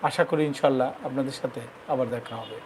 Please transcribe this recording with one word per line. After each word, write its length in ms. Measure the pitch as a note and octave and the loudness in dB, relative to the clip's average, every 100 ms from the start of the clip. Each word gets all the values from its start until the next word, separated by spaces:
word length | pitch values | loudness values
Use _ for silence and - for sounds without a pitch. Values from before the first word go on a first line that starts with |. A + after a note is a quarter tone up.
| D3+ | 0
আশা 160 | - E3+ | 2 4
করি 120 | D#3 D3+ | 4 2
ইনশাল্লাহ 380 | C#3+ C#3+ C3 B2+ - D3 | 4 4 6 2 0 -6
আপনাদের 300 | C3 C3+ C3 | -2 -2 -4
সাথে 200 | C3 B2 A#2 - - | -6 -6 -12 -16 -4
আবার 140 | C#3 A#2+ | 0 0
দেখা 200 | A#2 A#2 A#2 | -2 -6 -10
হবে। 180 | G#2 A2 | -10 -12